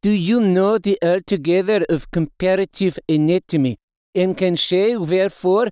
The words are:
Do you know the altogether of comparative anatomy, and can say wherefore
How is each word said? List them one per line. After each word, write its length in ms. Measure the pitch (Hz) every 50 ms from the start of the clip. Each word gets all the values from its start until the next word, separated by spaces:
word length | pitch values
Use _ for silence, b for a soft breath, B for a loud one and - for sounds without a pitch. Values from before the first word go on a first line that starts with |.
Do 80 | - 196
you 320 | 214 202 170 170 226 247
know 360 | 226 196 180 180 190 202 220 220
the 200 | 180 202 196 - -
altogether 800 | 170 175 196 180 - 202 190 139 165 170 185 190 185 214 202 170 -
of 200 | 170 151 - -
comparative 880 | - 175 160 147 _ _ - 185 185 190 196 185 - - 196 180 165 - - -
anatomy, 680 | 160 151 151 156 175 185 - - - 156 135 127 113 - _ _ _ _ _ _ _
and 200 | 180 180 185 190
can 220 | - 185 185 175 160
say 380 | - - 190 180 196 220 240 233
wherefore 720 | 180 151 175 185 190 196 - - - 180 185 208 240 220